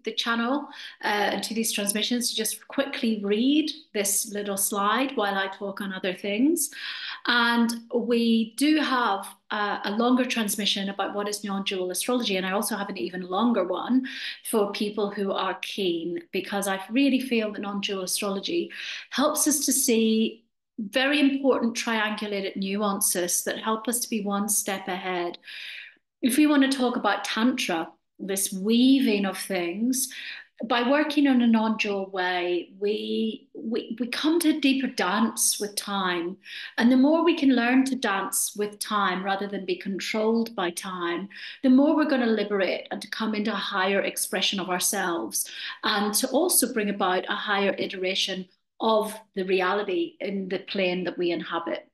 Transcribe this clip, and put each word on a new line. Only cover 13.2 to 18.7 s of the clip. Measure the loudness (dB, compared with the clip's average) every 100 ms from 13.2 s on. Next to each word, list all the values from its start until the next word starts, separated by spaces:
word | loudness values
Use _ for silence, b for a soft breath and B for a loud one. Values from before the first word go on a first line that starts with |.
longer | -4 0 2 2
one | 0 -2 0 0 B B B B -2
for | 0 0
people | 0 -4 -2 -4
who | -2 -2
are | -2 -2 -4
keen, | -6 -4 -2 -2 -4 -6 -6
because | -6 -4 -4 -2
I | -4 -2
really | 2 4 2
feel | 0 -2 -2
that | -4
non-dual | -6 -6 -4 -4
astrology | -4 -4 -2 -4 -2 -4 -4